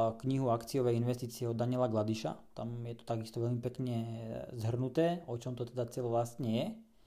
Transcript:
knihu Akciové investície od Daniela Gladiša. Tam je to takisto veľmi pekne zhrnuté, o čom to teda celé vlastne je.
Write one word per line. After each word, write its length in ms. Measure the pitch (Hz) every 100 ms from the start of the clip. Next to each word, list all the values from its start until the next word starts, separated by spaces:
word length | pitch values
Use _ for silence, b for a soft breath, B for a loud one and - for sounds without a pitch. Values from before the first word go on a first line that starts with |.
| 113 113
knihu 260 | 131 135 131
Akciové 480 | 113 - 135 123 117
investície 520 | 120 120 120 - 120
od 80 | 113
Daniela 320 | 120 127 123
Gladiša. 480 | 110 107 110 - - -
Tam 300 | - 117 120
je 120 | 117 117
to 80 |
takisto 360 | - 117 110 120
veľmi 200 | 117 123
pekne 360 | 120 123 127 120 113 113 113 123 127
zhrnuté, 720 | 123 110 123 131 135 165 175 -
o 100 | 117
čom 160 | 127
to 120 | 123
teda 200 | 117 127 120
celé 200 | - 120
vlastne 400 | 117 120 - 120
je. 180 | 113 175 - - b